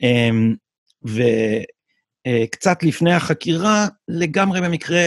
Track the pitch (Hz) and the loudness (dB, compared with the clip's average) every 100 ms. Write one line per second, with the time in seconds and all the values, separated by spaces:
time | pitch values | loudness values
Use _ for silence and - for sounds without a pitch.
0 | 127 120 117 113 113 110 _ _ _ _ | 0 2 2 2 2 0 _ _ _ _
1 | 120 110 120 113 110 107 98 _ _ _ | -8 0 0 2 0 -2 -6 _ _ _
2 | _ _ 127 120 113 - 190 180 165 131 | _ _ -4 -2 -2 -2 -2 0 0 0
3 | 170 175 - 156 - 165 202 214 202 - | 2 2 0 -4 -2 -2 0 0 -2 -6
4 | - 170 170 175 196 185 180 165 - 170 | -10 -4 -2 0 0 0 -2 -4 -2 0